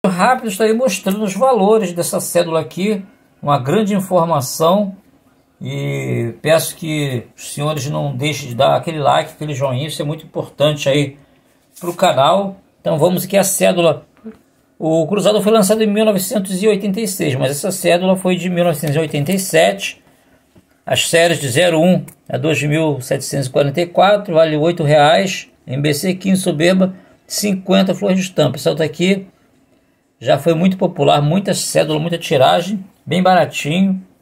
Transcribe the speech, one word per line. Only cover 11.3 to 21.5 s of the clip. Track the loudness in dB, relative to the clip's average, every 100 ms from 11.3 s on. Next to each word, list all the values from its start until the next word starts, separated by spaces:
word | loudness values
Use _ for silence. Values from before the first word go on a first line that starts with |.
| _ _ _ _ -10
pro | -10
canal. | 0 2 4 4 2 0 -8 _ _
Então | -4 2
vamos | 2 0
aqui | 0
à | 0
cédula. | 2 2 2 4 2 0 -8 _ -20 -20 _ _ _ _
O | -2 0 0
cruzado | 0 2 2
foi | 4
lançado | 4 4 2
em | 2
mil | 2
novecentos | 2 0 -2 -4 -4 0
e | 0
oitenta | 0 -2 -4
e | -4
seis, | -2 -4
mas | 0 -2
essa | -2 -4
cédula | -2 0 2 2
foi | 0 0 -2
de | -2
mil | 0
novecentos | 0 0 -2
e | -2
oitenta | -2 -4 -2
e | -2
sete. | 0 2 2 0 -10 -12 _ _ _ _ _ _ _ _
As | -4 -2 2
séries | 2 2 0
de |
zero | -2